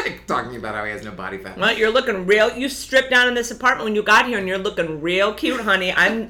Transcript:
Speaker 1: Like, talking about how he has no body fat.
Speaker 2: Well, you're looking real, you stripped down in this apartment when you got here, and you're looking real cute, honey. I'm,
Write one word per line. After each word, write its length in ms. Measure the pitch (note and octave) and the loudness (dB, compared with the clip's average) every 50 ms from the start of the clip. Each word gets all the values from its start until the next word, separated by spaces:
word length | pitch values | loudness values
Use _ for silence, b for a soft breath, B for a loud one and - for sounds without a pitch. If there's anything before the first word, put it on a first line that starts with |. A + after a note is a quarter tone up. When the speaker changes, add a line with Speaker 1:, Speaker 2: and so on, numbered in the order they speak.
Speaker 1:
Like, 240 | F#4+ - C#4 - - | -4 -4 -6 -10 -6
talking 300 | - E3 B2 A#2 A#2 B2 | -4 -4 -4 -4 -6 -10
about 180 | A#2 G#2+ A2 G#2+ | -10 -8 -8 -8
how 100 | G#2+ G#2+ | -6 -6
he 60 | G#2+ | -8
has 120 | G#2 G2+ G2 | -8 -10 -10
no 80 | G#2+ | -12
body 260 | G2 F2+ F#2+ F#2 F#2+ F#2+ | -10 -10 -8 -8 -8 -10
fat. 220 | F#2+ - - - | -10 -12 -8 -2
Speaker 2:
Well, 180 | F#3 A3 A3+ A3 | 0 0 0 2
you're 140 | A3 A3 | 2 2
looking 340 | A3+ C4 B3 B3+ G#3+ F#3+ F3+ | 2 2 2 0 -2 -2 2
real, 320 | F3+ G#3 G#3+ G#3+ A#3+ A#3+ B3 | 4 4 6 4 4 2 0
you 120 | C4 C#4 | -4 -6
stripped 420 | - - - - C4 C4 B3+ C4 | -6 -6 -6 0 2 2 2 4
down 160 | B3+ B3 B3 B3 | 4 4 4 4
in 80 | A#3+ | 2
this 160 | A#3+ A#3 A#3+ | 0 -2 -4
apartment 320 | A3+ - - B3 C4 C4 A3+ | -4 -2 0 0 0 0 0
when 80 | A3 G#3+ | -2 0
you 80 | G#3 | 0
got 240 | G#3 G3 G#3+ A3+ B3 | 4 4 4 4 4
here, 140 | B3+ A#3+ G3+ | 2 0 -2
and 80 | F#3+ F#3 | -2 -2
you're 100 | F#3 G3 | -2 -2
looking 420 | F#3+ - - - E3+ D#3+ D#3 D3+ | -2 -4 -2 -2 -2 -2 -4 -4
real 320 | D3 E3+ F3+ F#3 G3+ G#3+ | -2 0 2 2 2 2
cute, 300 | G#3+ - - B3 B3 B3 | 0 0 -2 -2 0 0
honey. 300 | A3 G#3+ F#3+ F#3+ F#3 F3+ F3+ | 0 0 0 2 2 0 2
I'm, 320 | - F3 G3 A3 A3+ A3 - | 2 2 2 2 -2 -4 -2